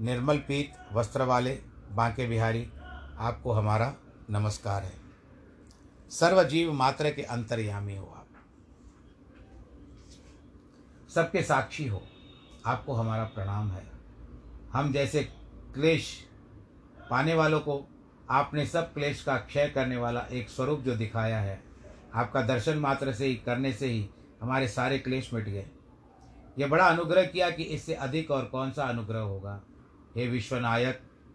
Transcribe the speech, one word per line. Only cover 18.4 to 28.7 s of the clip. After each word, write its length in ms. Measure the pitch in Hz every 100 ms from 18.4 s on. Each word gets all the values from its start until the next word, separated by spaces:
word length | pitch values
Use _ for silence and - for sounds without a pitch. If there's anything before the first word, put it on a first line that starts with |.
| - 151 131
सब 260 | 170 165
क्लेश 280 | 147 143 131
का 140 | - 131
क्षय 300 | - 143 143
करने 280 | 139 127 123
वाला 240 | 120 120 117
एक 180 | 127 110
स्वरूप 300 | - 127 147
जो 160 | 127 110
दिखाया 440 | 110 117 110 110
है, 260 | 98 95 - - - - -
आपका 280 | 113 117 139
दर्शन 360 | 117 127 156 151
मात्र 340 | 143 135 135
से 140 | 113 135
ही, 80 | 120
करने 360 | - 120 135
से 140 | 113 135
ही 220 | 113 98 - - -
हमारे 260 | 117 131 127
सारे 300 | 131 127 139
क्लेश 340 | 127 131 -
मिट 100 | 117
गए। 220 | 101 98 95 - - - - - - - - -
ये 80 | 139
बड़ा 200 | 160 180
अनुग्रह 380 | 165 160 185
किया 260 | 180 175 175
कि 120 | 165
इससे 320 | 151 156 -
अधिक 360 | 160 135 156 156
और 140 | 139
कौन 260 | 113 131 135